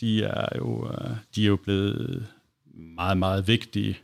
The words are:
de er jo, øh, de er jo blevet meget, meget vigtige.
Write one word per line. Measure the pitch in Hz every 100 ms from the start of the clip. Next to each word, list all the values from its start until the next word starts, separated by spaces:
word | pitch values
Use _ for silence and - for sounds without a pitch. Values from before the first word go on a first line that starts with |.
de | 117 110
er | 104 - - -
jo, | 120 117 -
øh, | - - 110 - -
de |
er | 107
jo | 98
blevet | - 98 101 - - 87 110 - _ _ _ - 82 82
meget, | 90 95
meget | 95 98 95
vigtige. | 113 - 104 101 92